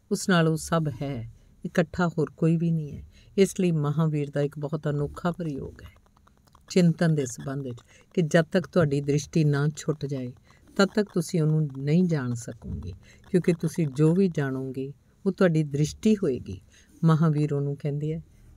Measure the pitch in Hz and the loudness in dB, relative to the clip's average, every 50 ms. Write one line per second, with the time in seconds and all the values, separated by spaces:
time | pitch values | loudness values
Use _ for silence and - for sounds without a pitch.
0 | _ - 208 190 - - 185 170 160 160 160 151 - - 170 165 156 147 - - | _ -6 -4 -2 2 2 4 4 4 4 2 -2 -2 -2 -2 0 0 -2 -4 -6
1 | 147 139 139 117 113 113 - - _ _ _ _ - 175 - 190 170 - - - | -8 -8 -8 -8 -10 -12 -16 -20 _ _ _ _ -12 -4 0 0 0 0 0 -2
2 | 180 170 - 165 147 - - - 165 160 170 165 170 170 165 160 151 143 - - | -2 0 0 -2 -2 -4 -2 0 2 2 2 2 0 0 -2 -2 -4 -6 -12 -14
3 | - - - - - - - 202 196 185 - - 185 175 165 156 147 147 147 156 | -16 -18 -20 -20 -20 -4 0 2 2 2 2 0 0 0 2 0 0 0 0 0
4 | 160 156 151 147 143 143 - 147 143 143 - 151 143 143 160 151 - 151 147 147 | 0 0 0 -2 -4 -2 -2 -2 -2 -2 -4 -6 -8 -6 -6 -4 -4 -4 -2 -2
5 | 143 143 - - - 175 170 - 170 156 139 139 - - - - - - - _ | -4 -4 -6 -6 -6 -4 -4 -4 -6 -6 -6 -8 -10 -12 -14 -16 -20 -20 -20 _
6 | _ _ _ _ _ _ _ _ _ _ _ _ _ - - 185 180 165 160 - | _ _ _ _ _ _ _ _ _ _ _ _ _ -2 2 4 4 4 4 4
7 | 175 165 156 143 135 123 - - 143 143 135 143 135 127 120 120 - _ - - | 2 2 2 2 0 -4 -6 -8 -10 -8 -8 -8 -8 -10 -12 -14 -16 _ -20 -20
8 | _ _ - 185 165 147 - 170 165 - - 190 156 - - 180 165 147 139 143 | _ _ -2 -2 0 2 2 2 2 2 0 -2 -2 0 2 2 2 2 2 0
9 | 143 143 139 151 - - - 170 151 147 143 139 143 156 151 - - - 151 151 | 0 0 0 0 -2 0 2 2 4 4 4 2 0 0 -2 -4 -4 -6 -6 -4
10 | 143 139 139 131 127 123 123 - _ _ _ _ _ - - - 196 190 - 220 | -6 -6 -6 -6 -8 -8 -12 -14 _ _ _ _ _ -4 0 0 0 2 2 0
11 | 208 - - 185 160 - - 165 151 151 156 156 156 139 131 135 139 143 156 180 | -2 0 -2 -4 -2 0 0 0 2 2 2 2 0 -2 -4 -4 -2 2 4 4
12 | 185 170 165 143 127 123 120 120 - - - - - - - - - - - - | 4 2 2 0 -2 -4 -6 -6 -8 -12 -14 -12 -10 -10 -10 -8 -10 -10 -12 -14
13 | - - - - - - - 180 - 185 170 - - 160 - - 160 143 127 143 | -18 -20 -20 -20 -4 -2 0 0 2 2 0 0 -2 -4 -2 -2 -4 -2 2 2
14 | 151 156 170 190 202 185 160 151 143 135 131 131 131 131 127 131 131 139 139 _ | 4 4 4 4 2 2 0 -2 -4 -4 -4 -6 -6 -8 -8 -8 -8 -10 -12 _
15 | _ _ _ _ - 196 185 - 190 180 160 160 156 143 143 139 151 151 - - | _ _ _ _ -4 -2 2 4 4 4 4 2 0 0 0 0 0 -2 -2 0
16 | - 214 214 196 196 151 123 113 - - 92 - - _ _ _ _ _ - - | 2 2 2 2 2 -2 -2 -4 -6 -10 -14 -14 -16 _ _ _ _ _ -6 0
17 | 165 160 160 147 165 160 147 147 147 143 147 143 143 143 143 143 - 147 143 147 | 4 4 4 4 4 2 2 2 0 0 0 -2 -4 -4 -6 -6 -6 -6 -4 -4
18 | 147 156 160 165 - _ _ - - - - | -4 -6 -6 -8 -10 _ _ -20 -20 -20 -8